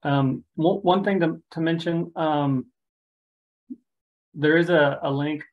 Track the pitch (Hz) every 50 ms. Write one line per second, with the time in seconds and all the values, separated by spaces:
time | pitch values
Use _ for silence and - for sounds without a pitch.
0 | _ 151 143 139 135 131 135 - - _ _ - 156 170 196 196 - 175 180 190
1 | 196 208 196 190 170 160 165 165 _ _ - 165 165 165 165 165 165 175 165 165
2 | 170 170 - - 165 156 151 147 143 139 135 127 123 _ _ _ _ _ _ _
3 | _ _ _ _ _ _ _ _ _ _ _ _ _ _ - - _ _ _ _
4 | _ _ _ _ _ _ _ - 143 151 156 165 175 165 180 160 147 139 139 -
5 | - 147 139 139 143 147 151 143 - -